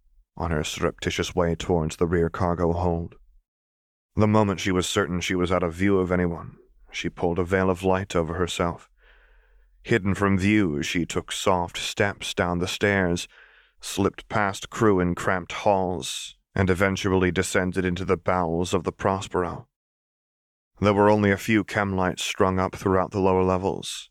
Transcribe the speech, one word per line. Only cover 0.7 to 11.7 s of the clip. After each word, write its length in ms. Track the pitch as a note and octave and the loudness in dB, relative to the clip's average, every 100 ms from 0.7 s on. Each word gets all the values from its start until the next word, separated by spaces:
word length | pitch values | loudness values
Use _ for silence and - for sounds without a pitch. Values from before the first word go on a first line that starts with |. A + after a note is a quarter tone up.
| - E2+ - F2 - E2+ | -4 -4 -2 -4 -4 -2
way 200 | F#2 E2+ | 0 0
towards 420 | D#2+ - E2+ D#2 - | 0 0 0 0 -2
the 100 | E2+ | 0
rear 240 | F2 E2 | 2 0
cargo 420 | - F2 F2 E2+ | 0 -2 0 0
hold. 440 | E2+ F2 E2+ E2+ - _ _ _ _ _ _ _ _ _ | 0 0 -2 -6 -14 _ _ _ _ _ _ _ _ _
The 120 | G#2 G#2+ | 0 4
moment 340 | G#2+ G2+ F2 | 4 2 0
she 120 | G2+ | 0
was 160 | F2+ E2+ | 0 0
certain 320 | G#2 E2 F2+ | 0 0 -2
she 140 | - | -2
was 180 | F#2 F2 | -2 0
out 100 | F2+ | 0
of 120 | F2 | -2
view 240 | E2 G2 F#2+ | 0 2 2
of 120 | F2+ | 2
anyone, 460 | F2+ F2 D#2+ - - _ _ - | 2 0 -4 -12 -20 _ _ -14
she 200 | - E2 | -8 -8
pulled 280 | - F2 E2+ | -2 -2 0
a 60 | |
veil 240 | F2 F#2+ F#2+ | 0 2 2
of 140 | F2+ | 2
light 340 | F#2+ F#2 G2 F2 | 2 0 0 -2
over 180 | D#2+ | -2
herself. 540 | E2+ E2+ - F2 E2 - _ _ _ _ _ _ _ _ _ | -2 -2 -2 -2 -4 -12 _ _ _ _ _ _ _ _ _
Hidden 320 | - A#2 F#2+ | -2 0 0
from 240 | F#2 G2 F#2+ | 0 2 2
view, 440 | G2+ G#2+ F2+ C#2+ | 4 4 2 0
she 220 | - F2 | -2 -4
took 260 | D#2+ F2+ - | -2 -4 -6
soft 460 | - G2+ F2+ E2+ | -4 0 0 -2